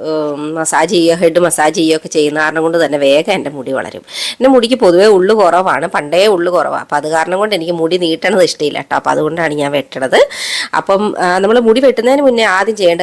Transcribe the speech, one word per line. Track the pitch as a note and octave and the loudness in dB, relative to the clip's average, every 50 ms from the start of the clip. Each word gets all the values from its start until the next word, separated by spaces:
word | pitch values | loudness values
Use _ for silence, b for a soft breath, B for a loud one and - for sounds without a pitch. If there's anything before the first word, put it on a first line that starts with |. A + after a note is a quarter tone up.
| A#2+ D#3 | -8 -6
ഉം, | D#3 D#3 D3+ D3 C#3+ C#3+ D3 D3+ D#3+ | -4 -4 -4 -4 -6 -6 -8 -8 -6
മസാജ് | D#3+ D#3+ - - D3+ D#3+ F3 G#3+ | -6 -4 -2 0 0 0 2 2
ചെയ്യുക, | F3 E3 E3 E3 E3+ | 2 2 2 2 2
ഹെഡ് | F#3 E3 D#3+ F3 F3 | 2 2 2 2 2
മസാജ് | E3 D3+ - D3+ D#3 D#3 | 2 2 0 0 0 0
ചെയ്യുകയൊക്കെ | E3+ D#3+ D#3+ D#3 D#3 - E3 - | 0 0 0 0 -2 -4 -4 -2
ചെയ്യുന്ന | D#3 D3+ D3 D3 D#3 D#3 | 0 0 0 0 0 -2
കാരണം | D#3 D#3 D#3+ D#3+ | 0 0 -2 -2
കൊണ്ട് | E3 E3+ E3+ D#3+ | 0 0 0 0
തന്നെ | C#3 D3 C#3+ C#3+ | 0 0 0 2
വേഗം | C#3 C#3 D3+ D#3+ A3 F#3+ | 4 4 2 2 0 -2
എൻ്റെ | F3+ - C#3 D3+ C#3+ | -4 -4 -8 -10 -10
മുടി | B2 C3+ C3+ A#2+ | -8 -6 -6 -6
വളരും. | G2 F2+ - F#2 - B B B B B | -6 -8 -12 -16 -16 B B B B B
എൻ്റെ | B - A#3+ C4 C4 | B 0 2 4 4
മുടിക്ക് | B3 A3 A#3 B3+ A#3+ A#3+ | 4 2 2 0 2 4
പൊതുവേ | F3+ E3+ F3+ G3+ A3 G#3 F#3 | 4 6 6 6 6 4 4
ഉള്ളു | F3+ G3 A3 A3 | 2 2 2 2
കുറവാണ്, | G3 E3+ E3+ F3 F#3+ F#3 C#3+ - D#3+ E3+ - | 2 4 2 2 0 0 -2 -2 -4 -4 -4
പണ്ടേ | F#3+ D3 D3 D#3+ F3 G3 A3 G3+ | -6 -4 -2 0 2 2 2 2
ഉള്ളു | E3+ E3+ F3+ F3+ | 0 0 0 0
കുറവാണ്. | E3+ C#3+ C#3 C#3+ - - | 0 0 -2 -4 -6 -6
അപ്പൊ | - D3+ D3 | -6 -6 -4
അത് | C#3+ D#3 D#3+ | -4 -2 -2
കാരണം | D#3+ D#3+ E3 F3+ F#3+ | -2 -2 -2 -2 -2
കൊണ്ട് | G#3 G#3+ G#3 E3+ | -2 -2 -4 -4
എനിക്ക് | D#3+ E3+ F3 E3 | -4 -4 -2 -2
മുടി | E3 D#3+ F3 F#3 F3+ | -2 -2 0 -2 -2
നീട്ടണത് | D#3+ D#3+ D#3+ - F#3 G#3+ F#3+ F3 - | -2 -2 -2 -2 0 2 2 2 0
ഇഷ്ടമില്ല | - - D3+ C#3+ C#3+ C#3 | 0 -4 -4 -4 -4 -6
കേട്ടോ. | C3+ - C#3 C3+ | -6 -4 -4 -2
അപ്പൊ | - C#3+ C#3 | -2 -2 -2
അതുകൊണ്ടാണ് | C#3+ D3+ D#3 D#3+ F3 E3 D#3 D3 D3 | -2 -2 -2 -2 -2 -4 -2 -2 -2
ഞാൻ | C#3+ C#3+ C#3+ C#3+ | -2 -2 -2 -4
വെട്ടണത്. | C3+ - - C3 C3 B2+ - G4 C#5+ C#5+ B B B B B B B B - E3 | -4 -6 -6 -6 -2 0 2 2 2 2 B B B B B B B B -4 -4
അപ്പം, | - - G3 F#3+ G#3+ G#3 - - F3 | 0 0 0 0 0 -2 -2 -2 -2
ആ, | F3+ F3+ F#3+ G3 | 0 0 0 0
നമ്മൾ | G3+ A3+ B3 A#3 A3+ | 2 2 2 2 2
മുടി | A3 B3+ C4+ | 2 4 2
വെട്ടുന്നതിന് | C4 A#3+ A#3 A3 B3 C4+ C#4+ C#4+ C4+ | 2 2 2 0 0 2 2 2 2
മുന്നേ | A#3+ A3+ A3+ G#3 F#3 | 2 2 2 2 0
ആദ്യം | F#3+ G3+ G#3+ A3 G#3 | 0 0 -2 -2 0
ചെയ്യേണ്ട | G3 E3+ E3+ E3+ | 0 0 2 2